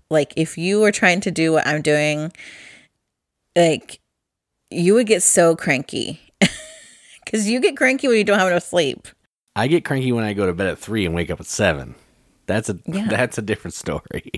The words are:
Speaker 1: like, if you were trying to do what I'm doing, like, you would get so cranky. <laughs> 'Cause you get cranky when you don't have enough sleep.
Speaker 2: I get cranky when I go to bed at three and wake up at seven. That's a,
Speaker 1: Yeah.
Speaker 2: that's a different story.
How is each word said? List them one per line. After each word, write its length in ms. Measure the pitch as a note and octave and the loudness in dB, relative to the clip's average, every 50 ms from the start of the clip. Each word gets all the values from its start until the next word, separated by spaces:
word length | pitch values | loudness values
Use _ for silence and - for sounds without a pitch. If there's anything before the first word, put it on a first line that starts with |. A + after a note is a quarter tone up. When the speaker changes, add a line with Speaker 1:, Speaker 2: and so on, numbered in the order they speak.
| _ - | _ -2
Speaker 1:
like, 240 | D#3 D#3 C#3+ - - | 0 0 0 0 -2
if 220 | D#3+ D#3+ - - | -2 -2 -2 -4
you 240 | E3 E3+ F#3 G3+ G#3+ | -4 -2 0 2 4
were 100 | G#3+ G3+ | 4 2
trying 300 | G#3 - - F3+ F3 F#3+ | 2 2 2 2 2 2
to 100 | - F#3+ | 0 -2
do 220 | D#3 D#3+ D#3+ D#3+ D#3+ | -2 0 2 2 2
what 120 | D3+ - | 2 2
I'm 160 | - D3+ D3+ | 0 -2 0
doing, 520 | D3 D#3 D3 D3 D3+ D3+ D3+ D3+ D3+ E3+ - - - - - - - - - - _ _ _ _ _ _ _ _ _ _ _ _ _ _ - | 2 2 2 2 2 0 -2 -2 -4 -8 -10 -14 -20 -20 -20 -20 -20 -20 -20 -20 _ _ _ _ _ _ _ _ _ _ _ _ _ _ 2
like, 460 | F3 E3+ E3 D3 B2 - - - - _ _ _ _ _ _ _ _ _ _ _ _ _ - | 2 4 4 2 0 -6 -12 -20 -20 _ _ _ _ _ _ _ _ _ _ _ _ _ -8
you 240 | G2+ E3 E3+ F#3 G#3 | -4 0 2 4 4
would 120 | A#3+ A#3+ | 4 4
get 160 | G#3 G#3+ F3+ - | 2 2 2 2
so 320 | - - F3+ E3+ E3 E3 | 2 4 4 4 4 4
cranky. 640 | - - E3 C#3 B2+ - - - - - - D#3+ - _ _ | 2 0 -2 -2 -2 -4 -6 -8 -8 -8 -8 -10 -14 _ _
<laughs> 920 | _ - - - - - D#5 D#5+ D#5+ D#5+ - - - _ _ - - - - | _ 2 2 2 2 -2 -16 -20 -20 -20 -20 -20 -20 _ _ -20 -20 -20 -10
'Cause 220 | - - A3 G3+ | -6 -4 -2 -2
you 140 | G#3 A#3 B3+ | -2 0 0
get 160 | C#4 G4 C#4 | 0 0 0
cranky 320 | - D4+ B3+ C4 C4+ - C4 | 2 0 0 2 0 0 2
when 80 | A#3 | 2
you 80 | G#3+ G3+ | 2 2
don't 140 | G#3 G3+ F#3 | 2 2 2
have 100 | F#3 F#3 | 2 2
enough 140 | F3 F3 - | 0 0 -2
sleep. 440 | - F3+ F3 D#3 C3 - - - - - _ _ _ _ _ _ _ - | -2 0 0 0 0 -2 -6 -12 -20 -20 _ _ _ _ _ _ _ -4
Speaker 2:
I 120 | G2 A2+ | -2 0
get 180 | C#3 E3+ E3 - | 2 2 0 0
cranky 260 | - C#3 C3+ C3 B2+ | 0 -2 0 0 0
when 140 | A#2+ A#2 A2 | 0 0 0
I 80 | G#2 G#2 | -2 -2
go 140 | G#2 G2 | 0 0
to 60 | F2+ E2+ | 0 0
bed 140 | F2 G2 | 0 -2
at 120 | F2+ D2+ - | -2 -4 -6
three 260 | - G2 A2 A2 F#2+ | -6 -4 -2 -2 0
and 100 | E2+ E2 | 0 0
wake 140 | E2+ E2+ E2 | -2 -2 -4
up 80 | E2 - | -6 -8
at 60 | D#2+ | -8
seven. 500 | - - - G#2 F2+ D#2 C#2 C2 C2+ C2+ - _ _ _ _ _ _ _ _ _ | -8 -2 0 2 2 0 0 -4 -12 -16 -20 _ _ _ _ _ _ _ _ _
That's 220 | - F#2 A2+ A2+ - | -4 -4 -2 -2 -4
a, 80 | G2 E2+ - | -8 -8 -8
Speaker 1:
Yeah. 220 | - D#3+ G2 A3 - | -6 -6 -4 -2 -2
Speaker 2:
that's 280 | A2+ A#2+ B2+ A#2+ - | 0 0 0 -2 -4
a 40 | A#2 | -6
different 320 | G#2+ G2+ G#2 - - F2 - | -4 -4 -4 -6 -6 -10 -12
story. 560 | - - - D2+ D2+ - - - - - - - | -10 -8 -6 -6 -8 -8 -10 -12 -12 -10 -10 -14